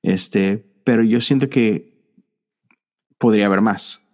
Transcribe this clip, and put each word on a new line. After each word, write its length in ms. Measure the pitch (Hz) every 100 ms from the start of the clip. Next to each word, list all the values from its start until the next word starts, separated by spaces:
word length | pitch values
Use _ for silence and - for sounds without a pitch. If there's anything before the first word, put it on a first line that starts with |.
Este, 640 | - 92 - 101 95 104 _ _
pero 180 | - 117
yo 180 | 113 117
siento 260 | - 139 135
que 460 | 135 113 90 - _ _ _ _ _ _ _ _ _ _ _ _ _
podría 280 | 120 107 104
haber 160 | 98
más 400 | 107 - - - _